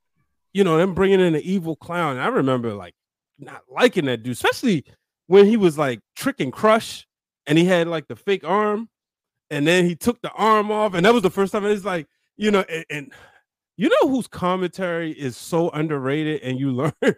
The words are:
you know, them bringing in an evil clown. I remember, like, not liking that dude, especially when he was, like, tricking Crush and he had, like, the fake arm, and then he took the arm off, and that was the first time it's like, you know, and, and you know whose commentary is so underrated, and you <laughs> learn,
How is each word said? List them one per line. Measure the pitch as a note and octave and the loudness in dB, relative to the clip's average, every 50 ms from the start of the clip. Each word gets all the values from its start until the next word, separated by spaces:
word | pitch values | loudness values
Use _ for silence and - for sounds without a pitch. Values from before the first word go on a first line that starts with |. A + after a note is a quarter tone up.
| _ _ _ _ _ _ _ _ _ _ - | _ _ _ _ _ _ _ _ _ _ 0
you | F#3+ G3 | 0 2
know, | F3 D#3+ D#3+ | 4 4 2
them | F3+ G3 E3+ | 2 2 2
bringing | F3 G3 G3 G3 F#3+ | 2 2 4 4 4
in | F#3 F3 D#3 | 4 4 2
an | D3 | 0
evil | - F3 F#3+ G3 D#3+ E3 D#3 | -2 -2 -2 -2 -2 -4 -8
clown. | - - - E3+ F3 E3 D3 C3 B2+ | -8 -8 -6 -4 -2 -2 -2 -2 -2
I | D3 G#3 | -2 -2
remember, | C4 A#3 C#3 C3 C3 B2 A#2 A2+ | 0 0 2 2 0 0 -2 -4
like, | G2+ G2+ F2+ F2 - _ _ _ _ _ _ _ _ - | -6 -8 -12 -16 -20 _ _ _ _ _ _ _ _ -20
not | C3+ G#2 C3+ - _ _ | -20 -20 -20 -20 _ _
liking | C3 D#3+ A3+ B3+ - F#3+ D3 | -2 0 0 2 2 0 -2
that | C3 B2 A2+ | -2 -2 -4
dude, | A2 B2+ | -6 -8
especially | A#2+ - - A4+ B4+ - - A#3+ F#3 C#3 - _ _ _ _ _ _ _ _ | -6 -4 -2 -2 -2 -2 -2 -2 -2 -2 -4 _ _ _ _ _ _ _ _
when | - F3+ G3+ G3+ | 4 6 6 6
he | G3+ A#3 A3 | 6 4 4
was, | G3 E3+ C#3+ | 2 2 2
like, | D3+ D3 C3 A#2+ G#2 - _ _ | 0 -2 -2 -4 -6 -10 _ _
tricking | - - C4+ - - D3+ C3 | -8 -6 -6 -4 -4 -6 -6
Crush | - - G#3 G#3+ A3 A3+ - - - - - _ _ _ _ _ _ _ _ | -4 0 2 2 2 2 0 -4 -12 -16 -18 _ _ _ _ _ _ _ _
and | - D3+ E3 | 0 2 4
he | F3 | 4
had, | F#3 F#3 E3+ E3 E3+ | 4 4 2 0 0
like, | E3+ D#3+ C3+ - | -4 -6 -8 -10
the | A#2+ | -14
fake | - - G3+ G3 F#3 - | -8 -4 -4 -4 -2 -2
arm, | D#3+ F#3+ G#3 G#3+ G#3 G#3 G#3+ A#3 - _ _ _ _ _ _ _ _ _ _ _ - | -2 -2 0 0 -2 -2 -4 -8 -12 _ _ _ _ _ _ _ _ _ _ _ -8
and | D3+ C#3+ C#3+ | -4 0 2
then | D#3+ F3 F#3 F3 | 2 4 4 2
he | F3 E3+ | 2 -2
took | - - A#3 A#3+ - | -2 -2 -4 -2 -2
the | - D3 | -6 -10
arm | - E3 G3+ A3 A3 G#3+ G#3 G#3 | -4 0 2 2 4 2 2 0
off, | G#3+ G#3+ G#3+ G#3 F#3 | 0 0 0 0 0
and | F3 F3 | 2 4
that | A3 | 4
was | A#3+ A#3+ | 4 4
the | - F#3 | 2 0
first | - G3 G3 F#3 | 0 0 -2 -2
time | - G#3+ G3 | -2 -2 -2
it's | G#3 G#3 G3+ F3+ | -2 -2 -2 -4
like, | G#3 F3+ E3+ C#3+ - _ _ _ _ _ | -6 -8 -8 -8 -12 _ _ _ _ _
you | - G#3 G#3+ | -4 0 2
know, | G3+ F#3+ - - | 2 2 2 0
and, | E3 D#3+ E3 - | -6 -10 -8 -8
and | D3+ D3 C#3 - - - - - _ _ _ _ _ _ _ _ _ | -10 -10 -10 -12 -18 -20 -20 -20 _ _ _ _ _ _ _ _ _
you | - G3+ E4 | -2 0 2
know | A#4+ D5+ G#4+ C#4 | 2 4 2 2
whose | C4 B3+ F#3 | 0 -2 -4
commentary | - - - F#3 F3+ F#3 F#3 F3+ F3 - F#3+ F#3+ F3 E3+ E3+ E3 D#3+ | -6 -8 -4 -2 -2 -2 -2 -4 -6 -6 -6 -6 -6 -4 -4 -6 -8
is | D#3 - D3 B2+ A2+ | -8 -8 -8 -8 -8
so | - - - F3 E3 E3+ E3+ | -10 -8 -4 -2 0 0 0
underrated, | - D3+ D#3 D#3+ D3+ C#3 B2+ C3 C#3+ D#3 D#3 D3+ D3+ - | -2 -4 -4 -4 -4 -4 -2 -2 -2 -2 -2 -4 -4 -6
and | - B2+ C3 B2+ | -6 -6 -6 -4
you | C#3 C#3 | -4 -4
<laughs> | |
learn, | B2+ B2 C#3 D#3+ - _ - G#3+ - | -2 -2 -2 -4 -2 _ 0 0 0